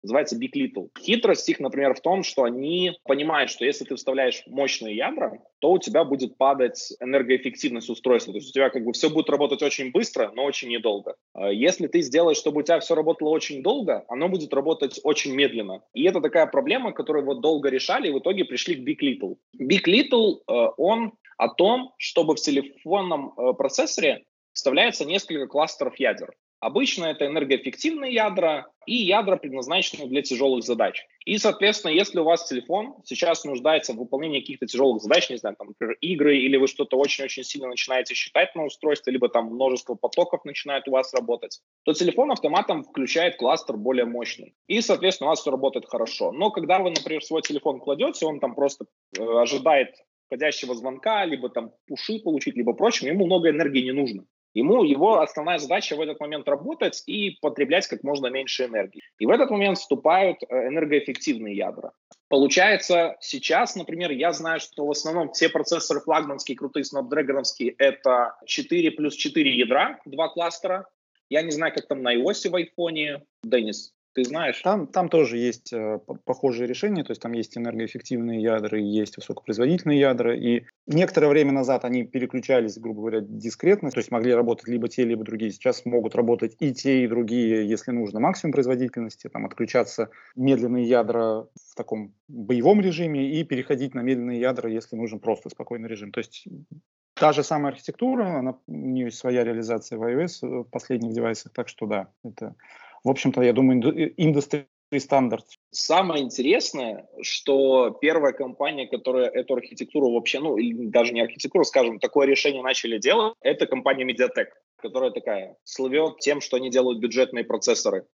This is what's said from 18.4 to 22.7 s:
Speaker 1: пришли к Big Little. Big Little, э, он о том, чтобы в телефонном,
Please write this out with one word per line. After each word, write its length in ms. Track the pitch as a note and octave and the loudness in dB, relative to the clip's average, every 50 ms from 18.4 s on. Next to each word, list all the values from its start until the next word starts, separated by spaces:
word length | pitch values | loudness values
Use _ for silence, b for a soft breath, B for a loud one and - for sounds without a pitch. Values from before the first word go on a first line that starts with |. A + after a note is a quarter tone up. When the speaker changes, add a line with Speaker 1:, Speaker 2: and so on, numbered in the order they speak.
| F3 | -2
Speaker 1:
пришли 300 | - B2+ B2 - - F3 | -4 -4 -6 -4 -4 -4
к 120 | C3+ B2 | -4 -2
Big 140 | C3+ D#3 - | -6 -4 -2
Little. 360 | C#3+ C#3 A#2+ - G#2 F#2 - _ _ _ _ - | -2 -2 -2 -2 -6 -8 -8 _ _ _ _ -8
Big 260 | C3 C3 F#3 F#3+ - | 0 0 0 2 4
Little, 540 | E3 F#3 B3 D4+ - B3+ A#3 A3 G3+ - - _ | 4 4 4 4 4 2 4 4 2 0 -2 _
э, 220 | - A2 A#2+ A#2 A2+ - | -2 2 2 2 2 2
он 360 | - D3+ F#3 A3+ A3+ A#3 G#3+ _ _ b b b | 0 2 2 2 0 -2 -6 _ _ b b b
о 120 | - A2+ A#2 | -2 -2 -2
том, 420 | - - E3+ G3+ A#3+ C4 B3+ - _ | 2 4 4 4 4 2 -2 -8 _
чтобы 380 | _ - - - E3+ E3 D#3 D3+ | _ -10 -2 0 2 2 2 0
в 40 | - | 0
телефонном, 960 | - D#3 C#3 C#3 C3+ - | 0 0 0 0 0 -2